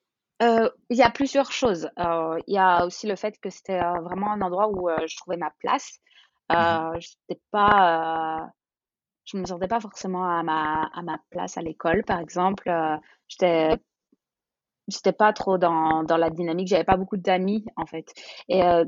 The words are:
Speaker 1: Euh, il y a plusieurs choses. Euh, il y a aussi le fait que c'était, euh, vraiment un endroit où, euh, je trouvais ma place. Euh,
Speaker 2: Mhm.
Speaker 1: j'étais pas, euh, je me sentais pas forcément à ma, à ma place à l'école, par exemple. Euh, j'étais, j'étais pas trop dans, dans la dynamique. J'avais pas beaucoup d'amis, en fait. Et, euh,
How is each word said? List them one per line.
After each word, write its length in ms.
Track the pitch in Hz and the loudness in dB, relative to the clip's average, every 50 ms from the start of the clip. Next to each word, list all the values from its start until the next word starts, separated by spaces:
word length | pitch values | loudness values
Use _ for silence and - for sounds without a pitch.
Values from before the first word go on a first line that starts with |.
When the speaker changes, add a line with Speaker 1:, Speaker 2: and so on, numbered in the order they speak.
| _ _ _ _ _ _ _ - 233 | _ _ _ _ _ _ _ 0 2
Speaker 1:
Euh, 260 | 233 226 226 226 - - _ _ - | 2 4 4 2 0 -2 _ _ -2
il 60 | 240 233 | 2 4
y 60 | 254 | 4
a 60 | 226 | 4
plusieurs 420 | - - 277 262 - 277 262 - | 4 0 -2 0 0 0 0 0
choses. 380 | - - 262 240 185 165 160 - - 175 | -2 -2 0 0 0 -2 -4 -8 -6 -4
Euh, 420 | 175 170 170 165 160 160 160 165 - | -2 -2 0 -2 -2 -2 -4 -6 -4
il 80 | - 196 | -2 0
y 60 | 196 | 4
a 260 | 190 185 175 175 175 | 4 6 6 4 2
aussi 220 | 180 180 - - 208 | 0 -2 -6 -6 -6
le 80 | 196 | -4
fait 240 | 180 - 214 208 _ | -4 -4 -6 -8 _
que 100 | - - | -10 -12
c'était, 300 | - - - - 190 180 | -12 -12 -8 -4 -4 -2
euh, 200 | 175 175 175 175 | -2 -2 -2 -4
vraiment 300 | 165 175 180 190 196 208 | -6 -6 -6 -4 -2 -2
un 100 | 208 208 | -2 -2
endroit 280 | 202 180 175 185 214 214 | -2 -2 0 0 0 0
où, 180 | 202 185 180 175 | 0 -2 -2 -2
euh, 100 | 160 160 160 160 | -2 -2 -2 -6
je 100 | - - | -8 -10
trouvais 200 | - 175 175 165 | -10 -8 -6 -6
ma 140 | 156 151 - _ | -6 -8 -8 _
place. 400 | - - 247 285 - - - - _ _ _ _ _ _ _ _ _ - | -4 -2 -2 -2 -4 -6 -18 -20 _ _ _ _ _ _ _ _ _ 0
Euh, 40 | 165 | 2
Speaker 2:
Mhm. 440 | 170 165 170 165 160 160 165 165 170 | 2 4 4 2 0 -2 -4 -6 -8
Speaker 1:
j'étais 420 | 170 - - _ _ - 180 - _ _ | -10 -14 -20 _ _ -12 -12 -12 _ _
pas, 880 | - 208 202 208 208 202 185 170 165 160 160 160 160 160 160 160 160 160 | 0 2 4 6 6 6 6 6 4 2 0 -2 -2 -2 -2 -4 -4 -6
euh, 40 | 160 - - _ _ _ _ _ _ _ _ _ _ _ _ _ _ | -8 -12 -16 _ _ _ _ _ _ _ _ _ _ _ _ _ _
je 120 | - - 196 | -10 -8 -8
me 80 | 180 | -6
sentais 220 | 170 185 175 185 185 | -6 -6 -6 -4 -2
pas 120 | 226 233 | -2 -4
forcément 440 | 220 202 - - - 190 185 180 185 | -4 -6 -12 -10 -8 -6 -4 -2 -2
à 180 | 180 175 170 | 0 0 0
ma, 480 | 165 160 156 156 156 156 156 156 156 156 - | 0 0 -2 -2 0 0 0 -2 -2 -4 -6
à 80 | - 180 | -8 -8
ma 160 | 165 156 - _ _ | -8 -8 -10 _ _
place 260 | - 175 180 180 - - | -10 -8 -8 -8 -8 -8
à 40 | |
l'école, 420 | 170 160 156 - - 170 - 208 220 | -8 -8 -8 -4 0 0 2 2 0
par 160 | - 196 170 | -2 -4 -4
exemple. 480 | 170 165 - 180 180 190 196 - - 185 | -6 -6 -2 0 0 0 0 -2 -4 -2
Euh, 280 | 175 165 160 156 156 156 - _ _ _ _ - | -2 0 0 0 -2 -4 -6 _ _ _ _ -16
j'étais, 500 | - - 185 175 165 160 156 156 160 - _ _ _ _ _ _ _ _ _ _ _ _ _ _ _ _ _ _ _ _ _ - | -4 0 2 2 4 4 4 2 2 0 _ _ _ _ _ _ _ _ _ _ _ _ _ _ _ _ _ _ _ _ _ -12
j'étais 240 | - - - 190 | -8 -2 0 0
pas 200 | 180 - 214 214 208 | 2 4 4 4 4
trop 260 | - - 190 190 180 | 2 0 -2 0 2
dans, 420 | 175 170 165 160 160 160 160 160 160 | 2 2 2 2 2 2 0 0 0
dans 140 | 156 165 165 | 0 2 2
la 140 | 165 165 | 2 0
dynamique. 360 | 165 170 175 165 165 175 190 180 | -2 -4 -4 -4 -2 -2 -2 0
J'avais 160 | 196 165 165 | 0 2 2
pas 140 | - 190 185 | 4 2 2
beaucoup 200 | 190 - 214 190 | 2 -2 -6 -4
d'amis, 460 | 170 196 185 180 185 196 208 220 214 220 - | -2 0 0 2 2 0 -2 -2 -4 -8 -10
en 100 | - 165 | -10 -10
fait. 260 | - - 165 - - - - - - - - - - | -10 -10 -12 -12 -14 -16 -20 -20 -20 -18 -12 -4 0
Et, 160 | 175 185 175 | 2 4 4
euh, 220 | 175 175 170 170 | 6 4 4 2